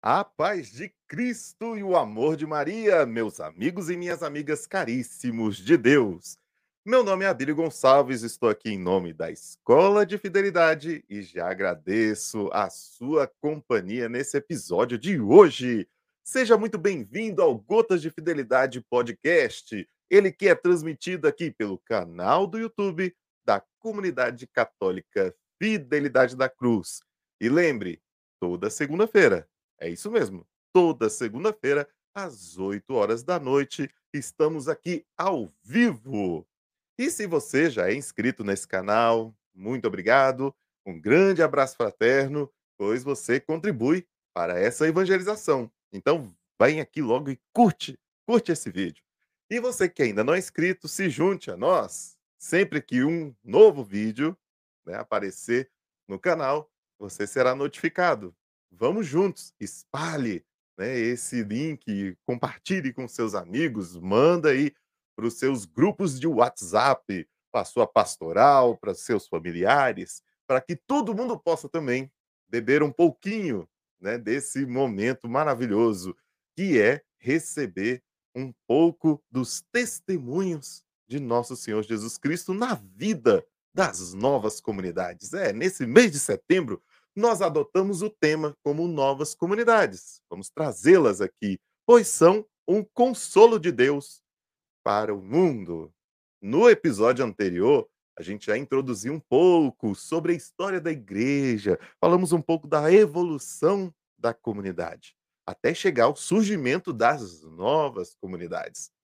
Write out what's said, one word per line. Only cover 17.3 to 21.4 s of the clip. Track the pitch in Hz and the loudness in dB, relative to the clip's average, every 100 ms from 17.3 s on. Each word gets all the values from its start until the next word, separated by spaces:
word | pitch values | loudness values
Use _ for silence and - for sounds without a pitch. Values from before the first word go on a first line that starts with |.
| 190 | 0
ao | 170 117 | 2 0
Gotas | 104 214 - 180 | _ 0 2 0
de | 156 | -2
Fidelidade | - 160 151 117 127 135 123 | -8 -6 -6 0 0 0 -4
Podcast, | - 123 120 110 147 170 123 - - 107 87 _ _ | -4 -2 -2 -4 0 2 2 -4 -12 -12 -12 _ _
ele | 196 196 | 4 4
que | - 190 | 0 2
é | |
transmitido | 160 175 175 156 156 - 185 151 | 4 4 0 0 -8 -8 0 -2
aqui | - | -2